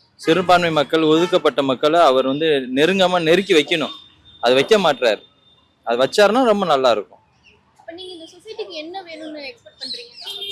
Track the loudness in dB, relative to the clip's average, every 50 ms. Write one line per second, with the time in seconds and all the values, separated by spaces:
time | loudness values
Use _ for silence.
0 | _ _ _ -6 -2 0 0 0 2 2 2 2 2 0 0 -2 -2 0 0 0
1 | 2 2 2 2 2 2 0 0 0 0 0 0 -2 -2 -2 -2 0 0 2 4
2 | 4 4 4 2 0 0 -2 -2 -2 0 0 -2 -2 -4 -2 0 0 2 2 2
3 | 0 0 0 0 2 2 2 2 2 2 2 2 2 0 -2 -4 -4 -6 -8 -14
4 | -20 _ _ _ _ _ -10 -4 0 2 2 2 2 2 2 2 2 2 0 2
5 | 0 0 0 -2 -6 _ _ _ _ _ _ _ _ _ _ _ -6 -4 -2 0
6 | 0 0 2 2 2 4 4 2 2 2 2 2 2 0 0 2 4 2 2 2
7 | -2 _ -14 _ _ _ _ _ _ _ _ _ _ _ _ _ -20 -20 -18 -18
8 | -18 -18 -18 -18 -20 -20 -20 -20 -20 -18 -14 -14 -14 -14 -12 -14 -14 -12 -14 -14
9 | -16 -16 -16 -16 -14 -14 -14 -14 -14 -16 -18 _ _ -20 _ -16 -14 -14 -14 -14
10 | -16 -20 -20 -20 -18 -16 -14 -12 -8 -2